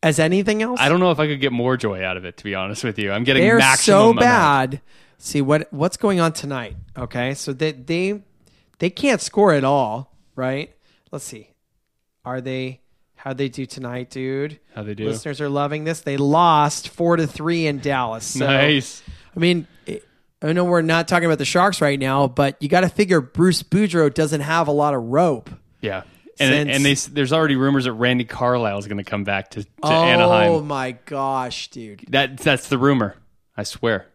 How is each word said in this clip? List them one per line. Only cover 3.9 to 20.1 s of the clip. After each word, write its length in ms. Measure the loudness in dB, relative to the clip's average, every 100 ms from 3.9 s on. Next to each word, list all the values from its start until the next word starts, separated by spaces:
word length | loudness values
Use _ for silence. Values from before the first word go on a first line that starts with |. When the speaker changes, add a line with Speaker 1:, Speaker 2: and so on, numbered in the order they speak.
| 6
Speaker 1:
so 140 | 6
Speaker 2:
amount. 100 | 6
Speaker 1:
bad. 600 | 4 4 4 2 0 -6 _ -20 _ _
See, 220 | -6 -2
what, 280 | 2 0 0
what's 260 | -4 -4 0
going 220 | 0 2
on 140 | 0
tonight, 420 | -2 -8 -8 -10 -14 -16 -12
okay? 380 | -8 -6 -4 -6
So 180 | -8
they, 180 | -4 -4
they, 500 | -6 -6 -4 -2 -6 _ _ _ _ _ _
they 100 | -6
can't 320 | -2 0 0
score 320 | -2 2 4
at 100 | 4
all, 500 | 2 0 -2 -6 -12 _ _ -8
right? 400 | -6 -6 -10 _ _ _ _
Let's 140 | -14
see. 280 | -14 -18 -20 _ _ _ _ _ _ _ -10
Are 160 | -8
they, 400 | -8 -8 -8 -12 _ _ _ _
how'd 220 | -12 -6
they 100 | -6
do 180 | -6 -12
tonight, 440 | -10 -10 -10 -10
dude? 500 | -10 -6 -6 -6 -10 _ -14
Speaker 2:
How'd 120 | -10
they 80 | -6
do? 100 | -4
Speaker 1:
Listeners 340 | -4 -8 -8
are 80 | -4
loving 380 | -2 -2 -4 -6
this. 160 | -6
They 160 | -4 -2
lost 720 | 2 4 6 6 4 0 -12
four 260 | -2 0 2
to 100 | 0
three 400 | -4 -4 0 -2
in 120 | -2
Dallas. 460 | -2 -2 -2 -6 -8
So, 200 | -4 2
Speaker 2:
Nice. 560 | 4 4 2 -2 -14 -18 -20 -14
Speaker 1:
I 60 | -2
mean, 280 | 0 0 -4 _ -14 -14 _